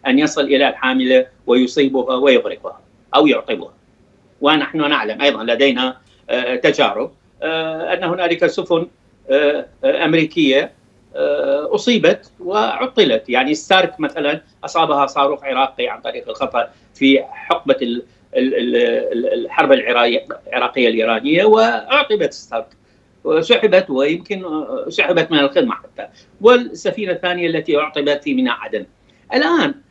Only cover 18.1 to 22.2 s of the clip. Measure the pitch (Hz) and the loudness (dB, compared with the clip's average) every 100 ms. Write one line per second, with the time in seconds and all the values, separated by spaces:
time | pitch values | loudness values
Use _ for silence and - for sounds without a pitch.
18.1 | _ _ 131 131 143 120 120 120 123 113 | _ _ -2 0 0 0 0 0 0 -2
19.1 | 117 123 117 117 - 143 131 113 120 120 | -4 -2 -4 -2 0 4 4 2 2 2
20.1 | 117 - - - 120 120 139 120 113 110 | 0 -6 -14 -8 -4 -4 0 0 2 0
21.1 | 113 135 165 208 220 226 - - 277 285 | 0 0 2 4 4 4 0 -2 -2 0
22.1 | 214 | 0